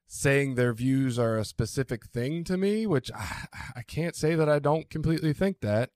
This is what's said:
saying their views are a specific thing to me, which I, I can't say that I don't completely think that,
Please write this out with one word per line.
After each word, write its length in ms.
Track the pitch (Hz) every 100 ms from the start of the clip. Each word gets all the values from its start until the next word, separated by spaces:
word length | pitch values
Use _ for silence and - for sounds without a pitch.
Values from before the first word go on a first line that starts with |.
| _
saying 480 | - 143 139 139
their 180 | 123 123
views 460 | 113 131 135 135 120
are 180 | 117 110
a 60 |
specific 640 | 104 - 113 - 131 117 -
thing 360 | 120 127 165
to 120 | 165 185
me, 300 | 196 214 220
which 240 | 143 -
I, 340 | 104 95 - - - - -
I 60 |
can't 340 | - - 170 -
say 180 | 156
that 140 | 165 151
I 100 | 147
don't 280 | 147 160 -
completely 440 | 160 160 165 156
think 260 | 139 190 190
that, 300 | 104 107 120